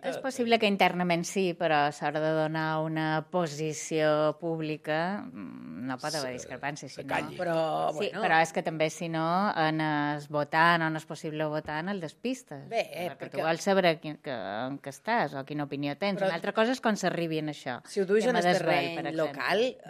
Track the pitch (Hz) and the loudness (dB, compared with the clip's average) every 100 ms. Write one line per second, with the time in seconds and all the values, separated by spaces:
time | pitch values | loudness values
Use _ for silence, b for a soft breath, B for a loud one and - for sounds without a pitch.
0 | 269 - 269 254 233 226 214 196 180 175 | -6 -4 -4 -2 2 4 4 6 4 4
1 | 180 170 170 196 185 170 165 147 143 - | 2 2 0 0 0 2 2 4 4 0
2 | 147 151 156 156 156 160 160 156 160 160 | -2 0 2 2 2 0 0 0 0 0
3 | 156 156 156 180 165 147 160 151 - 156 | 0 0 0 -2 -2 -2 -4 -4 -2 2
4 | 151 151 151 147 170 160 156 151 156 156 | 4 4 2 0 -2 -2 -4 -4 -2 -2
5 | 180 208 - 104 82 62 65 80 127 127 | -2 -4 -8 -12 -12 -12 -12 -8 -6 -6
6 | 151 151 131 127 - 127 139 151 139 - | -4 -4 -4 -6 -10 -8 -6 -6 -10 -10
7 | 143 160 156 - 175 165 160 156 160 156 | -4 -4 -4 -4 -2 0 0 0 0 0
8 | 208 185 185 160 165 190 165 160 156 - | -4 -2 4 4 4 0 -2 0 0 -2
9 | 170 160 160 180 208 - 156 156 156 147 | -4 -2 0 2 2 2 2 2 0 0
10 | 147 147 147 147 147 160 170 170 160 156 | 0 -4 -4 -2 2 6 6 6 2 -2
11 | - 156 160 151 156 151 156 151 180 202 | -6 -10 -6 -2 -2 -2 -4 -6 -4 -6
12 | 156 - 240 262 - 139 139 226 170 165 | -8 -6 -6 -6 -10 -14 -4 -4 -4 -6
13 | 175 135 - - 160 165 196 190 180 160 | -8 -8 -8 -2 0 0 2 4 6 4
14 | 151 147 151 120 95 104 131 139 139 - | -2 -8 -8 -6 -4 -4 -4 -6 -10 -10
15 | - 233 147 143 135 151 143 143 143 143 | -2 0 0 -4 -6 -6 -4 -4 -4 -2
16 | 202 190 190 170 202 220 226 254 233 202 | -2 0 0 0 -2 2 2 2 0 0
17 | 180 165 170 156 151 139 135 120 - 202 | 0 0 -2 -2 -4 -6 -6 -8 -6 -2
18 | 185 214 240 180 175 180 170 175 170 160 | 2 4 4 4 4 4 2 2 0 -4
19 | 143 160 151 139 127 196 254 - - | -4 -2 -2 -2 0 2 2 -2 -6